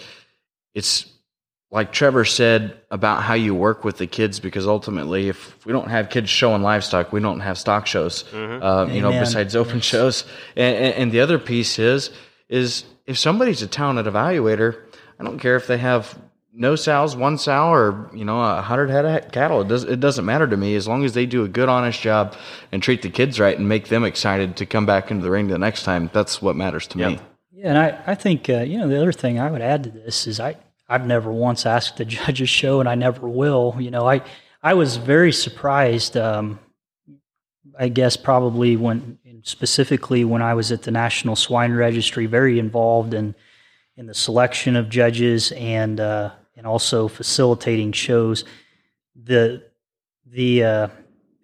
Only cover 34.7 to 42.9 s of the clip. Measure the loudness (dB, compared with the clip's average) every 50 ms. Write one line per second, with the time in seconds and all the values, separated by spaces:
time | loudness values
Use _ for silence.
34.7 | 4 4 4 2 0 -4 0 4 4 6 6 6 4 2 -2 -6 -6 -4 -2 0
35.7 | 2 4 4 4 2 0 -2 -2 -2 -2 0 0 0 -2 -4 -6 -8 -12 _ _
36.7 | _ _ _ _ _ _ _ _ -20 _ _ _ _ _ _ _ _ _ _ -18
37.7 | -8 -4 -2 0 2 2 2 2 2 0 0 2 4 4 4 2 0 2 2 2
38.7 | 2 2 2 0 -2 -2 -6 -10 -18 -20 _ -20 -20 -18 -14 -12 -10 -6 -4 -2
39.7 | 2 2 2 2 2 -2 0 0 2 2 2 2 2 0 0 0 0 0 0 -2
40.7 | -4 -4 -4 -4 -2 0 0 0 -2 -2 -2 -4 -2 -2 -2 0 2 0 2 2
41.7 | 2 2 2 2 2 0 -2 -2 -2 -2 -4 0 2 4 4 4 2 2 0 0
42.7 | 0 0 2 4